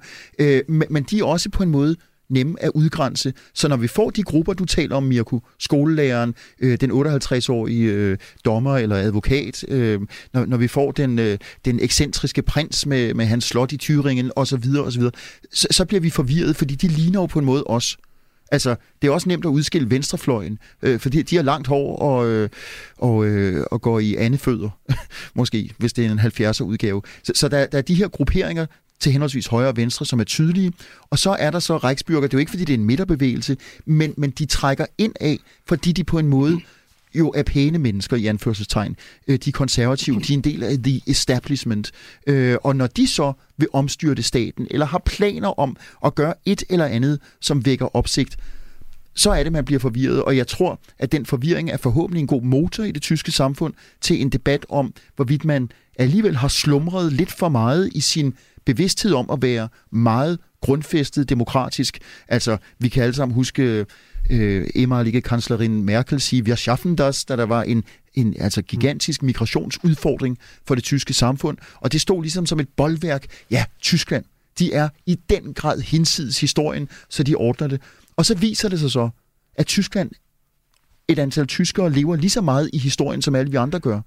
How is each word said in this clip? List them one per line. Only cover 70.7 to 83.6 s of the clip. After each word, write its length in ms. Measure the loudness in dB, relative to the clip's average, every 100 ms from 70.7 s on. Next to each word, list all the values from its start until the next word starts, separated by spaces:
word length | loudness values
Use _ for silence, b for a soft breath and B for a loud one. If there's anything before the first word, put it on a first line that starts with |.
| -2
det 80 |
tyske 300 | 0 -2 0
samfund. 440 | 0 2 2 -2 -6 B B
Og 160 | -2
det 100 | 0
stod 200 | 0 0
ligesom 220 | -2 -4 -2
som 140 | -2
et 100 | -2 0
bolværk. 480 | 0 0 -2 -4 -6 B -4
Ja, 140 | -2 -2 -6
Tyskland, 420 | -2 0 0 -4 -6 _ _ -2
de 140 | 0
er 160 | 2 0 -2 -4
i 120 | -2 0
den 240 | -2 -2
grad 280 | -4 -2 -2
hinsides 580 | 0 0 2 -2 -4 -2
historien, 480 | -2 0 -2 -2 -8 B -8
så 140 | -2
de 120 | 0 2
ordner 320 | 0 0 -2
det. 140 | -4 b b b 0
Og 100 | 0
så 100 | 2
viser 340 | 0 0 -2
det 100 | 0
sig 120 | 0
så, 180 | 0 -2 -4 _ _ _ -4
at 100 | -2
Tyskland, 460 | -2 -2 -2 -4 -8 _ _ _ _ _ _ _ _ -2
et 120 | 0
antal 280 | 0 0 -2
tyskere, 440 | 0 -2 0 2
lever 240 | 2 2 2
lige 140 | 0
så 120 | 0
meget 280 | 2 2 0
i 40 | -2
historien, 440 | -2 0 -2 -2
som 140 | 0 0
alle 160 | 0
vi 60 |
andre 220 | 0